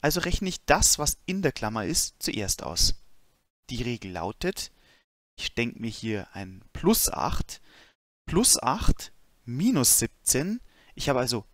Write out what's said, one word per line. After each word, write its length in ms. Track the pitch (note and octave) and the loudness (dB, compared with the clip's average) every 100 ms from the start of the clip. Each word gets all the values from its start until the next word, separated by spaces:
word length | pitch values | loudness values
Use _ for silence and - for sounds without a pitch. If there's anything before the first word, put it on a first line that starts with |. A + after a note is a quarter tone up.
Also 200 | D3 F3 | 2 0
rechne 280 | E3+ F3+ F#3+ | -2 -2 -2
ich 160 | - - | -4 2
das, 320 | D#3 - - | 4 6 2
was 220 | D3+ - - | 0 -4 -6
in 160 | F#3 | 0
der 80 | E3 | 0
Klammer 340 | - G#2+ A2 F#2+ | 0 -4 -2 -2
ist, 300 | - - _ | -2 -2 _
zuerst 460 | - - G2 - | -4 -2 -4 -4
aus. 320 | C2 E2+ - - - - _ _ _ _ - | -4 0 2 0 -6 -20 _ _ _ _ -10
Die 140 | A#2+ | -6
Regel 300 | A#2+ A#2 G2 | -4 -4 -6
lautet, 580 | F2 E2+ - F3+ - - _ _ _ _ _ _ - | -6 -6 -4 -6 -6 -10 _ _ _ _ _ _ -10
ich 180 | - | -6
denke 260 | - A#2+ - | -4 -4 -4
mir 120 | A2+ | -8
hier 360 | G#2+ A2+ G#2 - | -6 -4 -4 -6
ein 300 | F#2+ F#2+ F#2+ - | -12 -12 -14 -16
plus 360 | - E3+ A3+ - | 0 2 4 2
acht, 520 | - C2+ - - - - - - _ _ _ - | -2 -2 -2 -4 -8 -18 -20 -20 _ _ _ -2
plus 320 | E3+ B3+ - | 2 4 4
acht 560 | A#2+ F3+ - - - - _ _ - | 2 4 4 4 -4 -18 _ _ -10
minus 540 | B2 G#3+ G3+ B2 - | 0 2 4 4 4
siebzehn. 640 | A2 _ - B2+ E3+ A3+ - _ _ - | 2 _ 0 0 0 -4 -8 _ _ -6
Ich 140 | - | 0
habe 100 | C3 | 0
also 260 | B2 A#2 - | 0 -2 -4